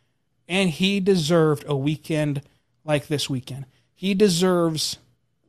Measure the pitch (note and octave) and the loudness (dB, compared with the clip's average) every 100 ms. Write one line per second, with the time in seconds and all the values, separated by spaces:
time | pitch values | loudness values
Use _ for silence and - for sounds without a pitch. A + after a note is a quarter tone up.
0 | _ _ _ _ _ F3+ F#3+ D3 F#3 G3+ | _ _ _ _ _ 0 0 0 0 0
1 | F#3+ F#3+ D3 E3+ D#3 D3 - C#3+ C#3 D3+ | 2 2 2 2 4 0 -4 -4 -2 -4
2 | - D#3 D3+ C#3+ - _ _ _ D#3 D3+ | -4 -2 -2 -4 -8 _ _ _ -4 -4
3 | - D3 - C3+ - B2 C#3 _ _ _ | -2 -4 -4 -6 -8 -14 -16 _ _ _
4 | F#3 G3 G#3+ E3 F#3 F3+ E3+ D#3 - - | -2 2 2 4 2 2 2 0 -6 -8
5 | _ _ _ _ | _ _ _ _